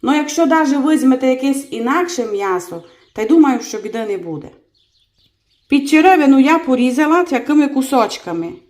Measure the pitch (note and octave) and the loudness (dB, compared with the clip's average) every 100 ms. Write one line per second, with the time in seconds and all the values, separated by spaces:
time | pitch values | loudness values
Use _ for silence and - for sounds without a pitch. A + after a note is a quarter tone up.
0 | A#3+ D4 D4 - E4 D#4+ D4+ C#4 C4+ D#4 | 0 -2 -2 -2 0 2 2 0 0 0
1 | B3+ B3+ C4 B3+ C4+ C4+ - A3+ A#3 D4+ | 2 2 2 0 -2 -4 -6 -8 -4 -2
2 | F4 - A3 G3+ G3 F#3 F3 E3+ - _ | -4 -6 -6 -4 -4 -4 -6 -16 -16 _
3 | _ - A3 E4 D4 B3 - G#3+ G#3 A3+ | _ -8 2 4 4 2 -6 -12 -10 -8
4 | A3 G3 E3+ D#3 - _ _ _ _ _ | -6 -8 -8 -12 -14 _ _ _ _ _
5 | _ _ _ _ _ _ _ C#4+ C#4 D#4 | _ _ _ _ _ _ _ -2 2 4
6 | E4+ F#4 C#4+ C4+ C4+ D#4+ E4 B3+ B3 B3+ | 6 6 4 4 4 2 0 0 0 0
7 | D4+ E4 F4 B3+ - D4+ C#4+ C#4 C4 C4+ | 2 2 0 -4 0 0 2 0 -2 0
8 | G#3+ - - E3+ E3+ F3+ _ | 0 -4 -10 -8 -8 -12 _